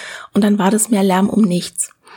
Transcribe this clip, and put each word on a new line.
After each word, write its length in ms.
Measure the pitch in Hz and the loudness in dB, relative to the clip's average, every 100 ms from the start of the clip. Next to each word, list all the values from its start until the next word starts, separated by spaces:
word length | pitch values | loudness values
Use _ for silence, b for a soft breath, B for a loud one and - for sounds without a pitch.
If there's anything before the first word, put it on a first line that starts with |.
| B B B | B B B
und 100 | - | 0
dann 140 | 208 202 | 2 2
war 120 | 190 | 2
das 200 | 214 - | 0 0
mehr 120 | 208 | 0
Lärm 280 | 196 185 190 | 2 2 0
um 120 | - | 2
nichts. 480 | 202 175 - - - _ _ | 0 0 -4 -8 -10 _ _